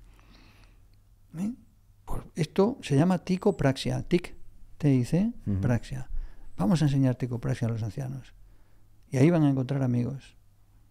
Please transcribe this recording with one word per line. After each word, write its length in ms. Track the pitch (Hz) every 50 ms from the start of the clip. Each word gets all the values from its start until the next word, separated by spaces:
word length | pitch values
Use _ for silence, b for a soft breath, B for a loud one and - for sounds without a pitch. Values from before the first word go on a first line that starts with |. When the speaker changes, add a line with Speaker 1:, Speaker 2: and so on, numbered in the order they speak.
| - b b b b b b b b b b b b b b b b b b - _ _ - - - - - 160
Speaker 1:
¿Eh? 160 | 190 214 254 - - - _ _ _ _ _ _ _
Por, 260 | - - - - - -
esto 420 | - 156 - - - 190 226 277 -
se 140 | - - 143
llama 220 | 135 160 185 185 170
ticopraxia, 840 | - - 185 185 - 214 - - - 139 131 - - 127 123 131 -
tic, 320 | - - 180 - - - - - - - - - - - -
T 160 | - 147 135
I 100 | 127 120
C, 280 | - - 170 202 233 233 - -
Speaker 2:
Ujú. 140 | - 101 95
Speaker 1:
praxia. 500 | 101 123 123 110 - - 139 127 - - b b b b b b b b b b
Vamos 240 | 175 214 185 151
a 40 | 160
enseñar 300 | 143 135 139 135 131 120
ticopraxia 520 | - 135 120 123 117 - 135 127 - 123 113
a 40 |
los 120 | 117 113 110
ancianos. 500 | 120 - - 135 127 139 131 - - - - - - - - - _ - - - - - - - -
Y 60 | - 131
ahí 120 | 131 165
van 140 | 175 160 151
a 60 | 143
encontrar 340 | 135 131 127 127 135 139 135
amigos 540 | 123 120 120 120 120 139 131 - - - - - _ _ _ _ _ _ _ _ _